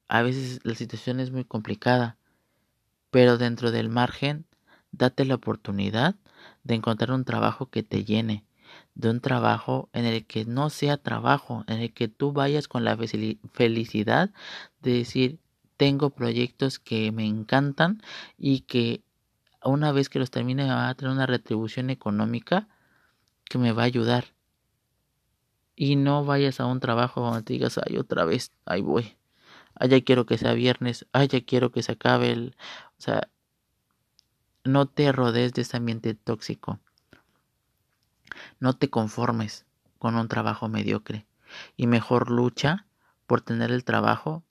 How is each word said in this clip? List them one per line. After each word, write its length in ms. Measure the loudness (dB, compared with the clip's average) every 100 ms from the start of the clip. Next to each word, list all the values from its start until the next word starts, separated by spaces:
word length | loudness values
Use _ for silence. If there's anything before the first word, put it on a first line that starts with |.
| -2
a 140 | 0
veces 380 | 2 0 -6 -6
la 120 | -6
situación 460 | -6 -8 -8 -6 -4
es 100 | -4
muy 140 | -6
complicada, 760 | -6 -8 -6 -2 2 2 2 -6 _ _ _ _ _ _ _ _ _
pero 280 | 6 8 6
dentro 320 | 2 -2 -2
del 180 | -2 0
margen, 580 | 0 0 0 -6 -6 -10 _ _ _ _
date 320 | 0 2 2
la 120 | 0 0
oportunidad 800 | -2 -6 -4 -4 -2 0 0 -2 _ -20 -20 _
de 100 | -2
encontrar 380 | -2 0 0 0
un 120 | 0
trabajo 460 | -2 0 0 0 -4
que 120 | -6
te 220 | -4 -4
llene, 400 | 0 0 0 -6 -10 _ -20 -20 _
de 160 | -4 -2
un 100 | 0
trabajo 680 | 0 2 2 2 0 -4 -4
en 120 | -4
el 220 | -2 -2 -4
que 180 | -6
no 260 | -4 -2 -4
sea 260 | -2 -2 0
trabajo, 680 | -2 -2 2 2 0 -10 -6
en 100 | -4
el 160 | -4
que 140 | -4 -4
tú 240 | -2 -2
vayas 340 | 0 0 0 -2
con 160 | -2
la 120 | 0 0
fecili-, 420 | -2 -4 -4 -6 -8
felicidad 800 | 0 2 2 -2 -2 2 2 2 -4 -18 -18 -18 _
de 100 | 0
decir, 440 | 0 0 0 0 -2 _ _ _ 2
"Tengo 340 | 2 4 0
proyectos 680 | 0 -2 0 -2 -2 -4 -4
que 340 | -4 -2 -2
me 140 | -2 -2
encantan 760 | -2 2 2 2 2 0 0 -10 -18 -18 -4
y 240 | 0 0
que 400 | 0 -2 0 -2 _ _ _ _ _ _
una 280 | -2 2 2
vez 160 | 2 0
que 100 | -2
los 120 | -4
termine 340 | -4 -4 -2
me 60 | 0
va 180 | 0 -2
a 60 |
tener 180 | -4 -4
una 120 | -2 0
retribución 640 | 0 -2 -4 -4 -4 -6
económica 760 | -4 -2 -2 -2 -4 -2 -2 -2 _ _ _ _ _ _ _
que 140 | -6 0
me 140 | 0
va 100 | 2
a 40 | 0
ayudar". 480 | 0 2 0 -2 _ _ _ _ _ _ _ _ _ _ _ _ _ _ -4
Y 200 | 2 2
no 280 | 4 2
vayas 340 | 2 2 2 0
a 80 | -2
un 140 | -2
trabajo 400 | 0 0 0 0
donde 220 | -2 -2
te 100 | -4
digas, 260 | -2 -2 -2
"Ay, 200 | -4 -4
otra 260 | -2 0
vez, 280 | 2 0 -4 _
ahí 160 | -6 -4
voy. 360 | 0 0 -2 -10 _ _ _ -20 _
Ay, 160 | -2 4
ya 100 | 4
quiero 240 | 6 4 2
que 120 | 0
sea 160 | 0
viernes. 520 | 2 2 0 -2 -4 -2
Ay, 160 | 2 2
ya 160 | 2
quiero 260 | 0 2 2
que 120 | 0
se 100 | -4
acabe 400 | 0 2 4 2
el", 240 | -2 -6 -12 -18 -18 -20 _
o 40 |
sea, 280 | -4 -2 -4 _ _ _ _ _ _ _ _ _ _ _ _ _
no 220 | 0 2 2
te 260 | 2 2
rodees 400 | 4 2 2 0
de 100 | -2
ese 140 | -4 -4
ambiente 380 | -4 -2 -4
tóxico. 640 | -4 -6 -6 -6 -10 -8 -10 _ _ _ -20 _ _ _ _ _ _ _ _ _ _ _ -18 -18 -2
No 160 | 0
te 140 | 2 0
conformes 760 | 0 -2 -2 -2 -2 -4 -10 -20 _ _ _
con 180 | -2 -2
un 120 | -2
trabajo 400 | -2 -2 -2 -4
mediocre. 580 | -4 -2 -2 -4 -10 -12 _ _ -20 -16 -4
Y 100 | 0
mejor 440 | 2 2 0 2
lucha 560 | 0 0 0 -2 -2 -6 _ _ _ 0
por 140 | 0
tener 280 | 0 -4 -2
el 140 | -2
trabajo 600 | 0 0 2 0 -4 -10 -12